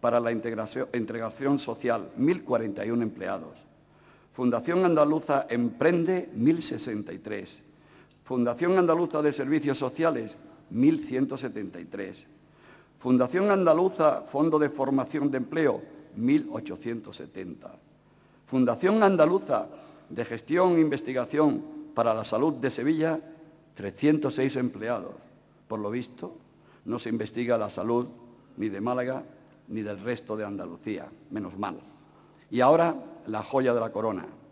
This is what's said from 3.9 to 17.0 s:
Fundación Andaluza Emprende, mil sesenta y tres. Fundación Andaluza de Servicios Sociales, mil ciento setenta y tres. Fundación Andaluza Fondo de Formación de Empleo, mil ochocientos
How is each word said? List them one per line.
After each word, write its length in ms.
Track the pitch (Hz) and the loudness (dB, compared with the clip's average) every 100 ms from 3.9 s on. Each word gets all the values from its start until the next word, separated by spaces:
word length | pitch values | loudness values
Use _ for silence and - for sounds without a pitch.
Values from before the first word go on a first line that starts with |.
| _ - - _ | _ -20 -20 _
Fundación 500 | - 123 120 123 175 | -2 0 0 0 2
Andaluza 600 | 185 160 147 156 - 143 - | 4 6 4 4 2 0 0
Emprende, 840 | 120 120 - 147 175 165 185 - | -2 -2 2 2 4 0 -2 -4
mil 300 | 107 120 165 | 0 2 2
sesenta 500 | 156 107 - 107 104 | -2 -8 -6 -8 -8
y 60 | 90 | -12
tres. 420 | 107 104 95 - - _ _ - - _ | -10 -10 -10 -18 -20 _ _ -20 -20 _
Fundación 560 | - 127 120 120 175 185 | -6 0 0 0 2 4
Andaluza 420 | 175 165 175 156 | 4 4 2 2
de 100 | 151 | 0
Servicios 460 | 147 135 151 147 135 | 0 0 0 0 -2
Sociales, 600 | 135 - 165 139 110 - - - - | -2 0 0 0 -6 -12 -20 -20 -10
mil 340 | 104 135 160 - | 4 4 4 0
ciento 320 | 127 135 135 | -2 -2 -2
setenta 420 | 131 - 98 87 | -8 -8 -10 -12
y 60 | 87 | -14
tres. 400 | - 95 95 - _ _ _ - - _ _ | -10 -10 -12 -20 _ _ _ -20 -20 _ _
Fundación 540 | 127 127 123 170 202 | 2 4 4 2 2
Andaluza 680 | 196 175 160 185 180 156 131 | 4 6 6 4 4 2 2
Fondo 360 | - 139 160 156 | -4 0 2 4
de 140 | 147 | 2
Formación 580 | 147 135 135 127 156 143 | 0 0 0 0 -2 0
de 80 | 131 | 0
Empleo, 460 | 123 160 151 101 - - - - | -2 0 2 0 -4 -20 -18 -4
mil 340 | 117 147 - | 2 2 2
ochocientos 680 | - - 90 117 117 | -10 -10 -10 -8 -8